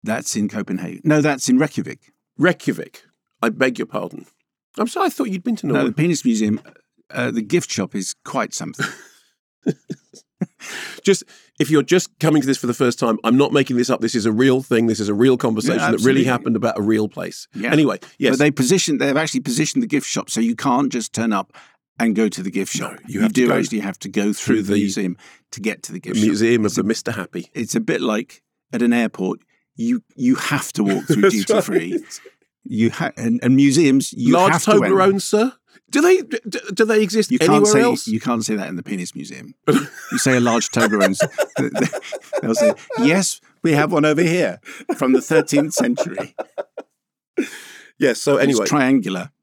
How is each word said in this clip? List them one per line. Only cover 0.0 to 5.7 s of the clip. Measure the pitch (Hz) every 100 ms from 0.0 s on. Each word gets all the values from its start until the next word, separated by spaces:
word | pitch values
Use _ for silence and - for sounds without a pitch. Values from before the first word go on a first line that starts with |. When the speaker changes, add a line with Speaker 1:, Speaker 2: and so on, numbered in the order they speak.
Speaker 1:
That's | 107 113 143 117
in | 104
Copenhagen. | 104 98 95 87 87
No, | - 151
that's | 151 139 -
in | 127
Reykjavik. | 151 - 78 64 _ _ _ -
Speaker 2:
Reykjavik. | 185 170 - 113 - - _ _ _ _
I | 113
beg | 107 131 120
your | 117
pardon. | - 92 - - _ _ _ _ -
I'm | 226
sorry, | 359 370
I |
thought | - 269
you'd | 185
been | 208 220
to |
Norway. | -